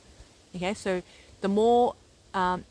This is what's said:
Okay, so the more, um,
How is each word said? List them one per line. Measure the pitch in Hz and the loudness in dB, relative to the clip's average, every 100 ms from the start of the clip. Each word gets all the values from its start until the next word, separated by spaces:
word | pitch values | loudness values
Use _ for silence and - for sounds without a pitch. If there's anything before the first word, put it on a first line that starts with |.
| - - - _ _ 180 | -20 -20 -20 _ _ -8
Okay, | 180 | -6
so | 214 202 180 - - - - | -4 -4 -4 -6 -20 -20 -6
the | 196 | -2
more, | 202 233 240 240 - _ _ _ | 2 4 4 2 -2 _ _ _
um, | - - 180 - | -4 -2 -2 -6